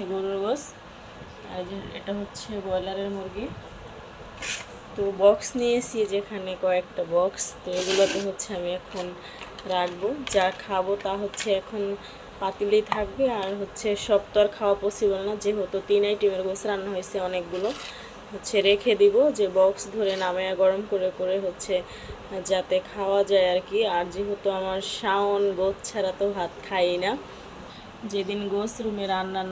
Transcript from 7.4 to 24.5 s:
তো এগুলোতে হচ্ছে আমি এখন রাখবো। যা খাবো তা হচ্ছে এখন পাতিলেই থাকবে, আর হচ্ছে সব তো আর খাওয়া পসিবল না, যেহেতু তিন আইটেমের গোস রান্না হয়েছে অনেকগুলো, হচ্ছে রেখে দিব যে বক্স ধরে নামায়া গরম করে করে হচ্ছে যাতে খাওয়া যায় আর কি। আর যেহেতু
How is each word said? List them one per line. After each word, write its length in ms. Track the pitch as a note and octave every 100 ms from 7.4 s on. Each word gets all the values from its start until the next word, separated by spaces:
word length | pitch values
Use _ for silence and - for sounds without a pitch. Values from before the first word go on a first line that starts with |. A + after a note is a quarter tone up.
| - -
তো 60 | - F3+
এগুলোতে 400 | F#3 F#3+ G3 - G3
হচ্ছে 200 | F#3+ - F#3+
আমি 120 | F3 F3+
এখন 260 | - F#3+ F3+ F3+ - - - - -
রাখবো। 340 | F#3 F3+ F3 G3 D4 B3+
যা 120 | G3+ F#3 F#3+
খাবো 280 | - F#3+ F#3 G3+ G3
তা 80 | G3
হচ্ছে 240 | G3+ - A3+ F#3+
এখন 200 | - A3 G3+ G3+ - - - -
পাতিলেই 420 | G3 F#3+ G3+ G#3+ G#3
থাকবে, 300 | G#3+ G3+ G3 C4+ A3
আর 80 | F#3+ G3+
হচ্ছে 260 | G3 - A3 G#3 -
সব 140 | G3+ G3+
তো 60 | G#3+
আর 60 | G#3 -
খাওয়া 180 | G#3 G3
পসিবল 360 | G3+ - G#3 G3 G3
না, 60 | G#3
যেহেতু 340 | G3+ G#3+ F3+ G3 -
তিন 120 | G3+ G3+
আইটেমের 320 | G#3 G#3 F#3+ F#3
গোস 140 | F#3+ G#3+
রান্না 200 | G3 G3 F#3+
হয়েছে 220 | F#3+ G3 F3+
অনেকগুলো, 420 | F#3 E3+ F3+ G3+ D4 - - - - -
হচ্ছে 240 | G3+ - G#3+ G3
রেখে 240 | G3+ A#3+ G3+
দিব 140 | G3+ G#3+ D4 G#3+
যে 80 | G3 F#3
বক্স 260 | F#3+ G3 G3+ G#3
ধরে 180 | G3 F#3+
নামায়া 300 | F3+ F3+ F#3 F#3
গরম 200 | F#3+ F#3+ G#3
করে 180 | G3 F#3 F3+
করে 160 | F#3 G3 F#3+
হচ্ছে 300 | F3 - F#3 - - - - - F#3+ F3
যাতে 260 | F#3 F3+ F#3 F#3
খাওয়া 300 | G#3+ G3 G3+ G3
যায় 160 | G3 F#3
আর 60 | F3+ F3+
কি। 120 | G3+ A3 F3
আর 100 | F3+ F3+
যেহেতু 320 | G3+ G3+ G3+